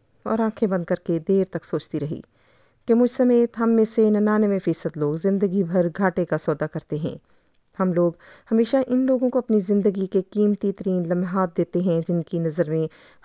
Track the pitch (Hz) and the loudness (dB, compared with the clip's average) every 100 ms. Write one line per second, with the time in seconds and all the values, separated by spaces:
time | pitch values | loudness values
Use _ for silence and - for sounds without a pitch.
0 | _ _ 214 220 220 - 208 185 170 - | _ _ -4 -2 -2 -2 -2 -2 -2 -4
1 | - 170 160 196 185 160 - 156 - 151 | -2 -4 0 0 0 -6 -6 -6 -6 -6
2 | 143 - - _ _ _ _ _ - 233 | -6 -8 -12 _ _ _ _ _ 0 2
3 | 240 - 254 240 233 - 226 226 220 - | 2 2 4 4 2 0 2 4 2 4
4 | 214 208 208 214 208 196 170 165 165 151 | 4 4 2 2 2 0 -2 -2 -4 -2
5 | 147 160 196 196 196 190 170 180 170 160 | -2 0 0 0 0 0 0 0 0 0
6 | 190 175 175 156 - 151 156 - - 151 | -2 -2 -2 -2 -2 -2 -4 -8 -8 -6
7 | 165 - _ _ _ _ _ - 185 170 | -6 -8 _ _ _ _ _ -4 0 2
8 | 175 165 - - _ 226 226 269 262 254 | 0 -2 -20 -20 _ 0 2 2 2 0
9 | 262 254 254 254 240 214 185 202 202 190 | 2 2 0 -2 0 0 2 2 2 -2
10 | 190 190 185 208 208 202 202 196 196 185 | -2 -2 -2 0 0 0 -2 -4 -2 -2
11 | 165 180 180 190 185 170 170 175 185 165 | -2 -2 -2 -2 -2 -2 -2 0 0 0
12 | 165 175 160 170 165 151 151 160 156 - | 0 -4 -2 -4 -4 -2 -2 0 -4 -8
13 | - _ | -20 _